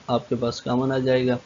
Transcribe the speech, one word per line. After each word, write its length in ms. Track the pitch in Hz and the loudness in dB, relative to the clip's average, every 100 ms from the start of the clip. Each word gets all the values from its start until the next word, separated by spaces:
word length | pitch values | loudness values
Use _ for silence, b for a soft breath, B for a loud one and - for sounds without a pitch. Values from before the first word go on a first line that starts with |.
| - | -4
आपके 260 | 120 - | -4 -2
पास 240 | 120 117 - | -2 -2 -4
common 320 | - 123 131 | -2 0 0
आ 80 | 135 | 0
जाएगा। 400 | 131 127 123 120 | 2 2 2 -2